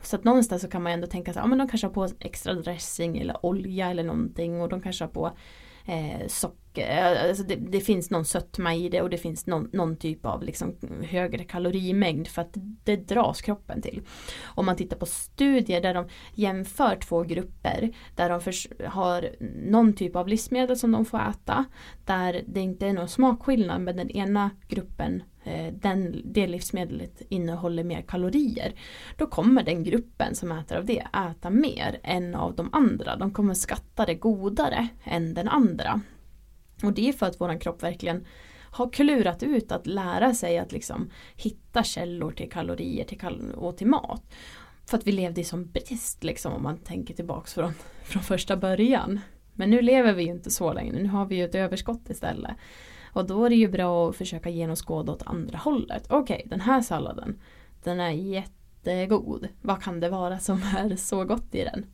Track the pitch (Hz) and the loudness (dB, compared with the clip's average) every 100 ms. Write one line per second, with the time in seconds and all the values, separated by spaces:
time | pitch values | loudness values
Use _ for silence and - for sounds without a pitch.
0 | - 196 226 254 233 180 190 185 175 170 | -4 0 6 6 6 0 -4 -4 -2 -2
1 | 175 180 180 175 233 262 262 226 196 196 | -4 -6 -6 -2 2 2 2 0 0 -2
2 | 190 - - - - 180 170 170 - - | -2 -4 -10 -8 -6 -4 -4 -8 -8 -4
3 | 170 165 175 - 175 196 190 185 185 175 | -4 -2 -4 -2 -2 -2 -4 -2 -2 -2
4 | 165 156 160 - 170 170 170 185 185 180 | -2 -2 -4 -4 -4 -2 -4 -4 -6 -6
5 | 160 - 160 - - - - - - 165 | -6 -4 -4 -6 -20 -20 -20 -18 -8 -6
6 | 156 - - - - - - - - 147 | -4 -6 -6 -4 -4 -6 -14 -6 0 4
7 | 180 165 170 196 185 196 180 190 190 196 | 4 4 4 0 -2 -4 0 0 4 2
8 | 170 180 160 175 165 - 175 165 175 180 | 2 0 0 -2 -4 -2 0 0 0 0
9 | 180 175 165 160 - 170 - 190 165 160 | 0 -2 -4 -6 -2 -2 -2 0 0 -2
10 | 160 160 - - - - 180 175 - 73 | -4 -4 -4 -4 -6 -6 -6 -8 -10 -8
11 | 160 180 180 180 175 180 180 185 185 190 | -4 -2 -2 -4 -6 -4 0 0 0 4
12 | 190 151 165 - 175 - 190 220 - 202 | 4 2 -4 -6 -6 -6 -10 -6 0 0
13 | 202 208 208 - - 202 - - - - | 2 2 4 2 -2 -4 -4 -8 -6 -8
14 | - - - - - - 190 185 180 - | -12 -16 -14 -14 -10 -2 0 2 -2 -4
15 | 170 - - - 277 269 220 175 185 180 | -6 -6 -10 2 4 6 4 2 2 0
16 | 170 - - - 202 190 190 - 277 190 | -4 -10 -14 -2 0 0 -6 2 2 2
17 | - 170 165 170 180 - - - 226 233 | 0 0 0 -4 -6 -4 -2 0 -2 -4
18 | - - 175 175 175 185 - - 180 190 | -18 0 0 2 -2 -6 -8 -8 -6 0
19 | 180 175 - - - - 170 220 226 208 | 0 0 -2 -8 -10 -6 4 8 8 6
20 | 180 180 180 220 - 254 254 254 240 220 | 0 -2 0 0 0 0 2 2 4 4
21 | 226 226 214 208 - - 269 - - - | 2 0 -2 -4 -2 0 0 -6 -20 -18
22 | - 185 180 175 - 196 190 180 196 196 | -2 0 2 -2 -4 -4 -2 -2 0 0
23 | 175 - 262 240 - 262 190 175 180 180 | -2 4 6 6 2 4 4 0 -2 -2
24 | 180 202 196 202 202 202 - - - - | -4 -2 2 4 2 -2 -6 -6 -6 -6
25 | - 185 - - - 160 165 202 202 190 | -4 -4 -6 -16 -8 -6 -6 0 0 2
26 | 180 - - 196 190 175 - 202 175 - | 0 -4 -2 0 0 0 -4 -4 -4 -6
27 | 175 - - 190 170 170 175 170 170 160 | -8 -14 -6 -4 -2 -2 -2 -2 -2 -6
28 | - 180 180 247 277 220 - - - - | -6 -2 0 2 2 0 -6 -8 -16 -16
29 | - - 311 - 185 262 - 170 165 233 | -16 -6 -4 2 6 6 4 0 2 0
30 | 233 - - - 175 160 156 165 196 240 | -2 -2 -2 -2 -4 -6 -4 -4 0 -2
31 | - - 185 160 175 208 294 - - - | 0 -2 -2 -4 2 4 4 2 -4 -4
32 | - 180 180 175 - - 170 311 254 - | -4 -2 -2 -2 -4 -2 0 4 4 4
33 | - - 196 196 208 185 - - - - | -4 -2 -2 2 2 2 -2 -4 -6 -2
34 | 220 165 226 208 196 214 294 - 233 - | 0 2 0 0 0 2 2 2 -2 -4
35 | - 170 165 165 202 302 226 165 - 156 | -4 -2 -2 -2 0 6 6 4 0 0
36 | 202 - - - - - _ - 208 202 | -2 -16 -20 -20 -20 -20 _ -2 0 4
37 | 233 277 190 180 175 165 - 170 170 170 | 2 2 0 0 -4 -2 -4 -4 -6 -4
38 | 175 170 - - - - - - 247 - | -4 -4 -6 -18 -20 -20 -18 -4 -4 4
39 | 294 285 196 170 262 269 - 180 - 196 | 6 6 4 2 2 2 2 -4 -2 -2
40 | 185 180 226 240 175 170 175 - - - | -2 4 4 4 2 0 0 -6 -6 -6
41 | - - - - 220 - - 233 226 - | -6 -10 -20 -6 -6 -6 -4 -2 0 -2
42 | 175 175 156 - - - 165 170 170 - | -6 -4 -6 -6 -10 -6 -6 -4 -4 -4
43 | - - 185 - - - 175 180 202 330 | -6 -8 -8 -8 -10 -6 -8 0 2 4
44 | - - - - - - - - - 233 | 2 -10 -12 -20 -20 -20 -20 -20 -2 -2
45 | 220 196 180 170 170 170 175 - - 233 | 0 0 0 -2 -4 -6 -6 -8 -6 -8
46 | - - 165 - - - 143 160 - 180 | -6 -6 -6 -6 -6 -4 -4 -6 -8 -8
47 | - 165 185 151 - - 170 156 - - | -8 -10 -8 -8 -8 -4 -4 -4 -12 -16
48 | - 202 185 185 - 190 190 190 226 254 | -6 -6 0 -2 2 0 2 4 4 4
49 | - 202 - - _ - 202 233 240 262 | 2 -4 -6 -20 _ -2 6 6 8 8
50 | 240 190 170 175 - - 170 - - - | 8 6 0 -2 -4 0 0 0 -4 -2
51 | 196 196 196 190 175 185 190 185 - 233 | 0 0 0 0 0 0 0 -2 -4 -6
52 | - - 160 - - - - - - - | -6 -6 -6 -6 -6 -10 -14 -20 -20 -20
53 | - - 185 190 240 233 214 180 180 175 | -6 -2 0 4 6 8 6 4 2 4
54 | 165 165 185 165 170 170 165 160 - 160 | 2 0 -6 -6 -6 -4 -2 -4 -4 -4
55 | 160 151 - 170 160 165 302 277 - - | -4 -6 -6 -6 -6 -4 0 0 -2 -8
56 | - 277 277 202 - 196 196 262 233 160 | 0 0 2 -4 -4 -2 4 4 4 -2
57 | 143 - - - - - - - - 180 | -4 -6 -8 -10 -12 -20 -20 -10 -4 -2
58 | 175 156 190 190 190 - - - - 180 | -2 -2 -2 -4 -6 -14 -20 -10 -4 -2
59 | 185 208 - - - - - 190 196 175 | 2 2 0 -6 -8 -10 -2 -2 -2 -2
60 | 175 190 180 185 - 185 196 196 208 190 | -2 0 -2 -4 -2 0 0 0 0 -2
61 | - 196 190 233 - - - - 202 | -2 -2 0 -2 -2 -4 -4 -4 -10